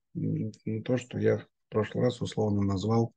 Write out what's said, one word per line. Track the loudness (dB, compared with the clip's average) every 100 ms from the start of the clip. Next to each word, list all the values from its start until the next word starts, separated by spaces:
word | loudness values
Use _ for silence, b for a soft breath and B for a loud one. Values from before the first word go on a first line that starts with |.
| _ -6
м, | -4 -2 -4 -8 -6 -6 -2
то, | -2
что | -2 0
я | 2 2
в | -2 _ _
прошлый | -2 -2 0
раз | 0 0
условно | -6 -2 0 2
назвал, | 0 0 2 2 2